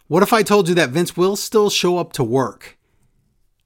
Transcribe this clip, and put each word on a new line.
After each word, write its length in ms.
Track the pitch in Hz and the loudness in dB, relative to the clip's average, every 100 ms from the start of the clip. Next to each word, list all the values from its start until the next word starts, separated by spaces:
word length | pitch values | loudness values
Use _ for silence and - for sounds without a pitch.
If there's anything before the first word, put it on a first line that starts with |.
| _ | _
what 140 | 156 | 0
if 120 | 196 | 2
I 80 | 226 | 2
told 260 | 190 208 175 | 2 2 2
you 60 | |
that 160 | 175 143 | 0 0
Vince 260 | 147 175 - | -2 -4 -2
will 180 | 185 | -2
still 360 | 202 - 220 208 | -2 -2 0 0
show 260 | - 180 180 | 0 0 -2
up 160 | 165 | -4
to 80 | - | -4
work? 520 | 117 131 117 - - _ _ _ _ _ _ _ _ _ | -2 0 -2 -8 -20 _ _ _ _ _ _ _ _ _